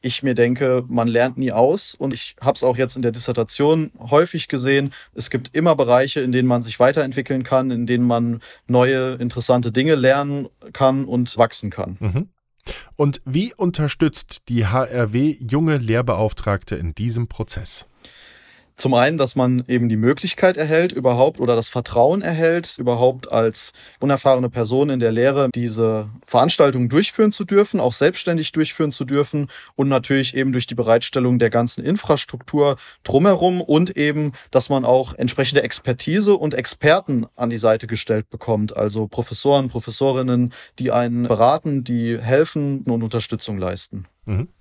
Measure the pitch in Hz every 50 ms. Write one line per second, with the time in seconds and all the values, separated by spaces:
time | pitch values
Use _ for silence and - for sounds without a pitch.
0 | _ 127 117 - - 135 123 113 120 120 123 123 139 131 127 127 123 127 120 120
1 | 113 120 113 117 120 131 127 131 135 127 101 110 120 135 165 208 - - - _
2 | - 135 131 120 - - - _ - 131 - - - 127 123 117 131 123 - 131
3 | 127 120 117 123 120 - 120 123 117 - - - 143 147 156 165 156 - _ -
4 | - 117 143 147 170 175 - 165 - - - 135 123 135 139 139 139 139 - -
5 | - _ _ - 120 - - 135 131 - _ 156 160 170 160 143 - 117 123 123
6 | 131 135 - 156 135 127 123 127 127 127 123 120 120 113 113 - 123 123 - 160
7 | 147 131 135 143 131 - 139 131 127 - 139 131 131 131 123 117 120 113 123 120
8 | 123 123 120 117 120 117 117 117 - - - _ _ _ 123 123 127 127 135 131
9 | 131 131 131 131 123 120 - 123 117 - 127 123 123 120 107 127 131 156 160 143
10 | 127 131 135 139 143 143 143 143 135 - _ _ - - - - 135 131 131 135
11 | 135 - 123 123 123 120 - - 120 113 - - - 104 - - 95 95 92 -
12 | - 104 90 127 185 - _ _ _ _ _ _ _ - - - - - - _
13 | 147 143 139 - - - 127 156 202 240 - _ 190 180 180 - 151 143 - -
14 | 165 156 151 - - _ - - _ - 120 117 110 98 104 127 131 113 - 123
15 | 120 107 104 120 139 151 151 - 127 117 113 143 165 160 151 143 120 110 113 117
16 | 123 117 113 87 92 87 - - - - 101 98 - - 104 69 87 87 78 -
17 | 104 117 113 117 120 113 - - 110 - - - - - - - - _ _ _
18 | _ - _ - - - - - _ _ - _ _ _ _ _ - 135 127 120
19 | 123 143 160 160 139 123 - 139 127 123 127 123 123 - 127 123 120 117 113 110
20 | 110 123 147 147 - 180 - - - 185 180 139 156 151 160 160 175 180 - -
21 | 127 127 123 120 131 147 165 - 127 120 120 117 113 - - 123 120 - - 120
22 | 117 143 170 202 196 165 170 160 165 165 165 175 170 - - - 127 123 120 117
23 | 123 127 127 127 - - - 113 113 113 110 - - - - - - - _ _
24 | - 139 143 127 - 143 135 127 127 120 - 127 117 110 123 131 143 143 135 127
25 | 120 113 113 113 120 135 139 139 139 127 123 127 120 120 107 110 117 110 110 110
26 | 107 107 107 120 _ - - 123 123 165 160 - 165 139 123 131 123 123 127 151
27 | 208 - - - 220 208 208 - 196 180 202 202 208 - - 196 120 123 123 -
28 | 143 160 180 - - - 170 165 156 - - 160 156 151 - - 165 147 139 -
29 | 139 127 139 143 143 - - 151 147 - - - - - _ - 139 139 139 127
30 | 123 - 139 135 135 127 - 131 135 135 127 127 123 - 127 113 117 113 113 117
31 | 113 - - 139 127 123 123 123 120 113 - 120 120 123 - - - 143 180 208
32 | - - 156 135 - - - 123 - - - 147 147 143 135 - - - - _
33 | _ - - 135 165 202 196 170 170 185 180 180 160 - 147 156 175 180 - -
34 | 147 147 147 151 151 147 127 - - _ - 131 123 - 143 135 127 117 123 131
35 | 131 123 127 - 127 123 - - 139 123 147 147 113 - - - _ - 123 123
36 | - - 156 196 214 202 202 185 - 156 143 135 120 - - - - 151 160 190
37 | 185 - 143 123 113 - _ - 120 117 117 113 104 113 110 110 - 113 110 101
38 | - - 113 107 104 _ - - - - 113 104 107 104 - - 107 104 101 110
39 | 110 101 - - 120 - - - - 139 143 139 135 127 - 120 - - 113 -
40 | 139 139 131 131 127 127 123 120 123 123 - - - - _ - 127 123 113 117
41 | 120 120 120 120 120 117 117 101 113 123 143 156 _ 160 143 135 131 127 120 120
42 | 117 117 117 117 120 117 131 139 156 160 - 156 143 143 139 135 120 - 120 117
43 | 113 110 110 117 104 - - 110 - - 107 98 92 90 92 92 - - - 98
44 | 90 _ _ _ _ - 104 92 131 175 _ _